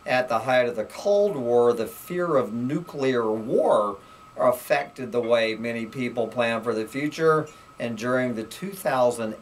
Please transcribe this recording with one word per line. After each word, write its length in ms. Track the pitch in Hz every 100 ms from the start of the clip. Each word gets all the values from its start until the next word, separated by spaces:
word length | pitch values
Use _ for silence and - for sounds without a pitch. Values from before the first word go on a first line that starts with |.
At 240 | 139 127 -
the 100 | 113
height 300 | 127 127 120
of 80 | 107
the 80 |
Cold 500 | - - 202 202 208
War, 380 | 139 120 120 120
the 140 | 117 -
fear 500 | - - 180 175 135
of 160 | 107
nuclear 760 | 117 123 165 170 147 135 120 110
war 680 | 110 113 - - 113 104 101 - - - -
affected 720 | 123 - - 143 - - 117
the 100 | 120
way 340 | 113 117 113
many 300 | 107 117 117
people 420 | 110 131 120 117 110
plan 340 | 120 117 113
for 120 | 117
the 120 | 110
future. 600 | 110 135 147 160 160 156 147 - - -
And 180 | 120 107
during 380 | 123 127 123
the 80 | 110
two 280 | 107 - 185
thousand 640 | - 120 127 123 117 110 104